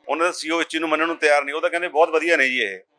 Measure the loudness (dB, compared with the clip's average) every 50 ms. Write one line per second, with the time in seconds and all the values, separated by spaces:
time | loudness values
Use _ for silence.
0 | _ -6 -2 0 0 0 0 -2 -4 -2 -2 -2 -2 -2 -4 -4 -2 0 0 0
1 | 0 -2 -2 0 2 2 4 2 0 -2 -4 -2 -2 -2 -2 -4 -4 -2 2 2
2 | 2 4 2 0 2 2 2 2 2 2 0 0 -2 -2 -4 -8 -16 _ _